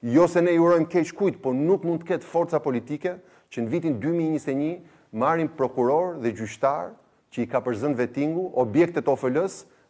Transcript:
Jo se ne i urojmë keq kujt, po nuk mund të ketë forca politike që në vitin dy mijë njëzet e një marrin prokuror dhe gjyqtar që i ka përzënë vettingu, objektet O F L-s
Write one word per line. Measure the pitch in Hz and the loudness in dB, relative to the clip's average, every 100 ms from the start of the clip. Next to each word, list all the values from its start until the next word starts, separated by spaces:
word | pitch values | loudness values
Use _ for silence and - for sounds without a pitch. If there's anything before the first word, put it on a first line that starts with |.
Jo | 120 131 170 | 2 4 6
se | 175 | 4
ne | 175 | 4
i | 170 | 4
urojmë | 170 170 165 | 6 4 2
keq | 180 160 - | 0 0 0
kujt, | 196 - | -2 -2
po | 135 | -2
nuk | 127 156 196 | 0 2 0
mund | 165 165 | 0 -4
të | 170 | -2
ketë | 175 | -6
forca | - - 170 160 | -2 -2 0 0
politike | 147 127 - 147 180 185 - _ _ | 0 -4 -4 -6 -6 -8 -14 _ _
që | - | -6
në | 113 | -4
vitin | 165 165 120 | -2 -2 -2
dy | 139 | -2
mijë | 170 160 151 | -2 0 -2
njëzet | 147 | -2
e | 139 | -2
një | 151 175 - _ _ | -2 -6 -12 _ _
marrin | 110 135 165 160 | -2 0 2 0
prokuror | - 127 131 123 151 180 - | -2 -2 2 2 2 0 -2
dhe | 117 | -4
gjyqtar | 113 110 - 135 151 180 226 _ _ _ | -4 -8 -2 -2 0 -6 -14 _ _ _
që | - | -6
i | 120 | -2
ka | 127 | -2
përzënë | 123 107 143 123 | -2 -2 -2 0
vettingu, | 123 - 147 165 185 | -2 -2 -4 -2 -4
objektet | - 120 120 170 165 139 | -2 0 2 2 2 0
O | 131 | 0
F | |
L-s | 127 135 190 - - _ _ | 0 0 -2 -4 -16 _ _